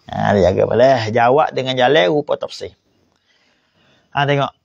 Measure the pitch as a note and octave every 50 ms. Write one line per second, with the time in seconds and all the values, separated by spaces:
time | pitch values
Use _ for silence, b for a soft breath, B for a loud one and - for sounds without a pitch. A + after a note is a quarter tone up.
0 | _ - - G#2 G#2+ G#2+ G#2 G2+ E2+ F2 G2 G#2 G#2+ - - A2 B2 C3+ C3+ A#2+
1 | A2 A2 A2 A#2+ A#2 A#2+ C3 D3+ D#3 - - C#3 C3 C3 C3 B2+ B2 B2 C#3+ D#3+
2 | F3+ F3 D#3 D3 D3 - - - B2 - - - G2+ F2+ - _ _ _ _ _
3 | _ _ _ _ _ _ _ _ _ _ _ _ _ _ _ _ _ _ _ _
4 | _ _ - C#3 C#3+ C#3 C#3+ C#3 C3+ - - _